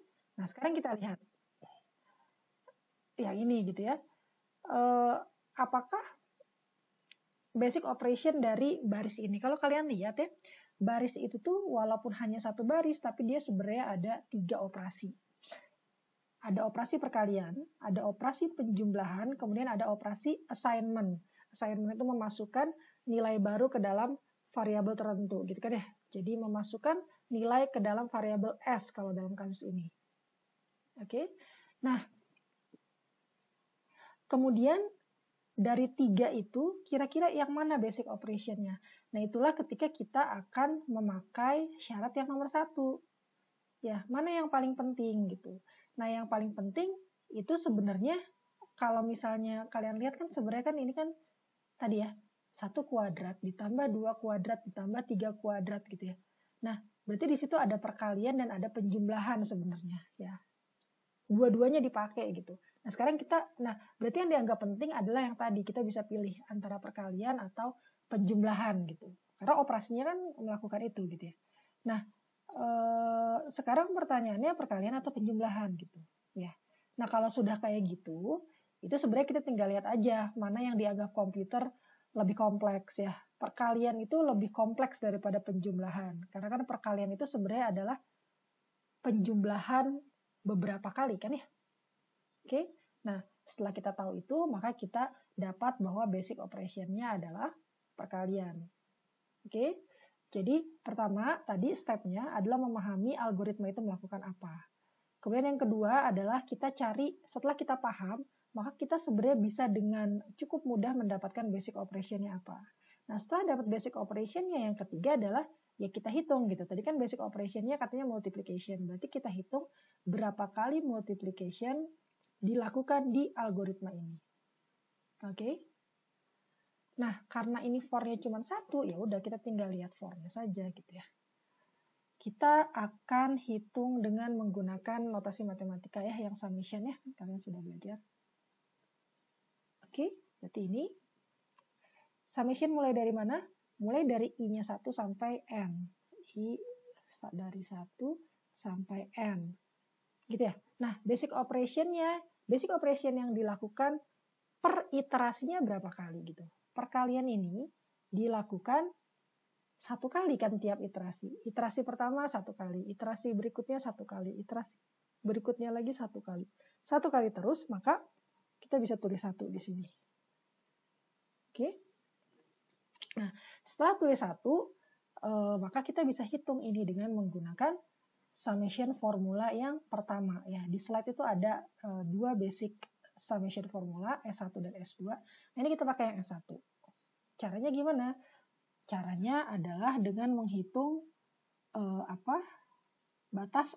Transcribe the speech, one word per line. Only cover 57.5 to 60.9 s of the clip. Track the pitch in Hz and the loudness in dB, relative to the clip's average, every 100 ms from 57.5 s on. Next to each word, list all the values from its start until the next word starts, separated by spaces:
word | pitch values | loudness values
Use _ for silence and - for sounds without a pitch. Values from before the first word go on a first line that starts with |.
| 320 | 2
ada | 226 208 | 2 2
perkalian | 208 - 214 202 233 262 | -4 -4 -2 0 0 0
dan | 240 | 0
ada | 190 214 | -2 -4
penjumlahan | 226 202 208 202 214 208 226 208 | -2 0 2 2 0 0 0 -2
sebenarnya | 185 175 170 175 175 - - | -2 -4 -4 -6 -10 -12 -14
ya. | 185 190 - _ _ _ _ | -12 -12 -18 _ _ _ _